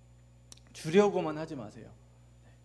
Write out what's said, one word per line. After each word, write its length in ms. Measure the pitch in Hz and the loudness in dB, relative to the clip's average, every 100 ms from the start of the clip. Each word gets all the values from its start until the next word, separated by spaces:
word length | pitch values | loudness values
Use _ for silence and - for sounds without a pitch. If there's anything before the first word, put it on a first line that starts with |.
| - - - - - - - | -20 -20 -20 -20 -20 -20 -20
주려고만 680 | - 156 190 202 180 160 151 | -10 4 6 6 2 -2 -4
하지 180 | 160 | -6
마세요. 360 | 139 107 110 - - - - - - - - | -8 -10 -14 -18 -20 -20 -20 -20 -20 -20 -20